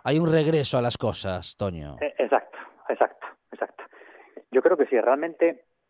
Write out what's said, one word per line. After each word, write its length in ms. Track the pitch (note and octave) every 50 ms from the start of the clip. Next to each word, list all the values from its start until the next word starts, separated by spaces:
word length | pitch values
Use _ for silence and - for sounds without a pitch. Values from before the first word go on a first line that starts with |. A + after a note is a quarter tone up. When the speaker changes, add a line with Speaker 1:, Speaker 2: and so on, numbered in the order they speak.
| -
Speaker 1:
hay 140 | B2 C#3+ D#3
un 140 | E3+ D#3+
regreso 480 | D#3+ D#3+ D3+ D#3 D#3+ D3+ C3+ - - B2+
a 20 |
las 160 | A#2+ A#2+ - -
cosas, 580 | - A2 G2 - - F#2+ F#2 F2+ F2+ - -
Toño. 420 | - G#2 G2 F2 D#2+ D2 D2 C2+ -
Speaker 2:
Eh, 140 | - C#3+ - -
exacto, 400 | C3+ - - B2 - - - - - - - _ - -
exacto, 380 | A#2 - A#2 - - _ - - - _ _ _
exacto. 320 | - - - - - - - - _ - - - - - - _ _ - - _
Yo 120 | - C3 -
creo 120 | E3 F#3 D#3
que 100 | - -
sí, 120 | C3+ A2+
realmente 680 | G#2 A#2 C3+ C#3+ D#3+ E3+ E3 - E3+ E3+ D#3+ - _ _ _ _ _ _